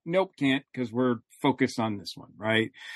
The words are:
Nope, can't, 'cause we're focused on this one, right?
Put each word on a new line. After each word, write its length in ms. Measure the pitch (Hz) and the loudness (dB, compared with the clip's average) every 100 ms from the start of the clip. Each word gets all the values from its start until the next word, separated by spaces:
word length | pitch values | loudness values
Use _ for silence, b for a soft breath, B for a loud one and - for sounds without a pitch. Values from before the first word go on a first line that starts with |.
Nope, 280 | - 180 190 - | -2 0 0 0
can't, 280 | 139 131 - | 0 0 -2
'cause 180 | - 123 | -6 -4
we're 240 | 113 127 117 - - | 0 2 0 -4 -2
focused 380 | 143 131 127 - | 0 2 0 0
on 200 | 110 101 | -2 -2
this 140 | 92 - | -8 -16
one, 160 | - - | -18 -8
right? 340 | 107 110 110 B B | 0 0 0 B B